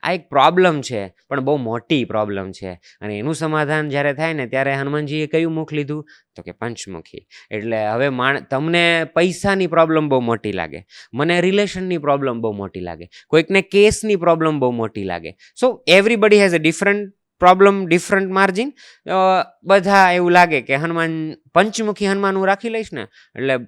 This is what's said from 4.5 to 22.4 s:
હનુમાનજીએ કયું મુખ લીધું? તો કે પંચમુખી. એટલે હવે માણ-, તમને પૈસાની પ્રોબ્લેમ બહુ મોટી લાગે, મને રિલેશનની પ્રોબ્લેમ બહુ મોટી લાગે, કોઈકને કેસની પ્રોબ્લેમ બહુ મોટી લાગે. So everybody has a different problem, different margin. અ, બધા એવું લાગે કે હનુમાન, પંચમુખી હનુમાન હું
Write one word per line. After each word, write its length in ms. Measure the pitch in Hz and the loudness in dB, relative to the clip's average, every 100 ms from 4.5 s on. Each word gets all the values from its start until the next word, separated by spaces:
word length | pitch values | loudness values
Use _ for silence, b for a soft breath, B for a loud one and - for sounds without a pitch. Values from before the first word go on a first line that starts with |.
| 131 135 | -2 -2
હનુમાનજીએ 540 | 139 139 147 147 156 151 | -4 -4 -4 -4 -6 -2
કયું 260 | 160 165 | -2 -2
મુખ 200 | 160 156 | -4 -6
લીધું? 340 | 151 139 151 156 b b - | -6 -6 -8 -12 b b -20
તો 80 | |
કે 80 | 85 | -18
પંચમુખી. 760 | 87 113 113 - 87 - - _ B B | -10 -10 -10 -14 -14 -16 -20 _ B B
એટલે 360 | 107 110 113 107 | -10 -6 -4 -2
હવે 220 | 113 139 | -2 -2
માણ-, 300 | 127 127 139 | 0 0 -2
તમને 680 | - 135 156 170 170 170 160 - | -4 -4 -2 0 2 0 -2 0
પૈસાની 520 | 180 175 202 196 180 | 0 0 -2 0 0
પ્રોબ્લેમ 420 | 165 165 160 151 | 2 4 2 2
બહુ 100 | 135 | 0
મોટી 320 | 120 113 107 | 0 -2 -4
લાગે, 340 | 95 80 73 - B B | -6 -8 -12 -18 B B
મને 280 | 117 156 175 | -4 -2 0
રિલેશનની 560 | 180 196 202 185 185 175 | 2 0 -2 -4 -6 -4
પ્રોબ્લેમ 440 | 147 143 135 117 | 0 0 -2 -4
બહુ 100 | 113 | -4
મોટી 280 | 101 98 92 | -6 -10 -10
લાગે, 300 | 90 82 87 B B | -12 -12 -16 B B
કોઈકને 340 | 151 165 196 | 0 2 -2
કેસની 540 | 185 196 214 220 220 202 | 0 4 4 2 -2 0
પ્રોબ્લેમ 440 | 175 165 160 151 | 2 2 0 0
બહુ 120 | 127 | -2
મોટી 320 | 120 113 107 | -2 -6 -6
લાગે. 320 | 95 87 82 - b - | -8 -8 -10 -18 b -2
So 300 | 254 220 - | -2 -2 4
everybody 420 | 180 202 233 214 208 | 4 4 2 4 6
has 180 | 196 | 4
a 60 | 170 | 2
different 480 | 160 160 202 202 202 _ _ _ | 0 0 0 -2 -4 _ _ _
problem, 440 | 180 185 196 196 185 170 | 4 8 6 4 0 -2
different 320 | - 196 190 | 0 -2 0
margin. 440 | 190 196 185 262 - b b - | 0 0 0 -6 -8 b b -4
અ, 40 | 185 190 190 - _ | 0 2 2 -2 _
બધા 480 | - 196 190 196 185 | 2 2 4 6 6
એવું 200 | 180 175 | 4 4
લાગે 300 | 175 175 147 | 6 6 2
કે 140 | 113 139 | 0 -2
હનુમાન, 600 | 165 170 165 160 156 - _ | 0 -2 -2 -2 -6 -10 _
પંચમુખી 540 | 170 208 202 214 196 202 | 2 2 0 -4 -2 -2
હનુમાન 300 | 196 202 | 0 0
હું 100 | 190 | 0